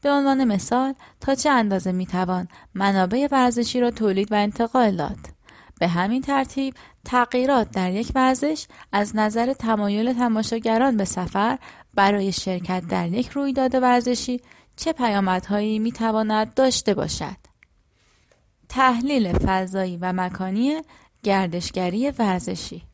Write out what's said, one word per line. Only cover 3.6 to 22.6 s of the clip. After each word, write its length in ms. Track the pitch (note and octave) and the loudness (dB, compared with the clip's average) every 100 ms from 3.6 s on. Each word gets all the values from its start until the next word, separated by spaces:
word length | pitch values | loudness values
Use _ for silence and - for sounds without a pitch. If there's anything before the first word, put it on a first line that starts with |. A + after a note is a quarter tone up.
| A#3 B3+ | -2 0
را 120 | A#3+ | 0
تولید 400 | A#3 A3 F#3+ G3+ | 0 0 0 0
و 40 | G#3 | 0
انتقال 600 | G#3 G#3 A#3 C4 A3+ F#3 | 0 0 0 2 2 2
داد؟ 220 | D3 G#3 - - - - - - | -4 -6 -14 -20 -20 -20 -20 -2
به 80 | E3+ | 0
همین 340 | E3+ F#3+ B3 | 0 0 -2
ترتیب، 520 | C4 C#4 C4 - C4+ B3+ - _ - | 0 -2 -2 -4 -6 -8 -20 _ -2
تغییرات 640 | B3 A#3+ B3 B3+ C4+ G#3+ | 0 2 2 2 2 2
در 200 | - F3+ | -2 -2
یک 200 | F#3+ A#3+ C4 | -2 -2 2
ورزش 520 | C4 B3+ C#4+ D#4 - - - | 2 2 0 -2 -8 -20 -4
از 240 | G3+ G#3 A3 | -2 -2 0
نظر 380 | G#3+ A3 A#3+ | 0 0 -2
تمایل 600 | C4+ A3+ A3 G3+ G#3 A#3 | -2 0 0 0 0 0
تماشاگران 840 | A#3+ B3 A3 A3 A3+ A3+ A3+ C4+ A3+ | 0 0 0 -2 -2 0 2 2 2
به 80 | F#3+ | 0
سفر 540 | - F3+ G3 A3 C4 - - - | -2 -4 0 0 -2 -8 -20 -8
برای 380 | - G3 G3+ G3 | 2 4 4 0
شرکت 520 | F3 - F#3 F3+ F#3 E3+ | -2 -4 -6 -4 -4 -2
در 180 | F#3 E3+ | -2 -2
یک 220 | G3 B3+ | -2 -2
رویداد 460 | C#4 C#4 C4+ C4 C4 | -2 -2 0 0 2
ورزشی 680 | B3+ B3 A#3+ B3 - B3 _ - _ - | 4 2 2 -2 -2 -6 _ -20 _ -8
چه 180 | - | -6
پیامدهایی 880 | D#4+ B3 G3+ F#3+ F#3 - G#3 G#3 G#3+ | 0 0 2 2 0 0 -2 0 0
می‌تواند 720 | A3+ B3 A3+ A3 G#3+ G#3+ A3 | -2 -2 0 0 0 0 0
داشته 400 | - C4 B3 - | 2 2 2 0
باشد؟ 440 | G3+ D#3 - - G3 _ _ _ _ _ _ _ _ _ _ _ _ _ | 0 -2 -6 -8 -12 _ _ _ _ _ _ _ _ _ _ _ _ _
تحلیل 640 | B3 C4 A#3+ B3+ C#4 G3+ | 2 4 4 2 2 2
فضایی 640 | E3+ - F#3+ F#3 F#3+ F#3 F3 | 2 2 0 0 -2 -4 -4
و 160 | F3+ | -4
مکانی 680 | F#3 F#3 F#3 F#3 G3 B3+ D#4 D#4+ - _ _ | -2 -2 -4 -4 0 0 -2 -6 -20 _ _
گردشگری 880 | G#3+ G3 F#3 F3 E3+ - F3+ F#3+ C4+ | 0 0 0 -4 -6 -4 -2 0 -2
ورزشی. 720 | C#4 G#3+ F#3 F3+ F#3 | 0 0 0 -4 -8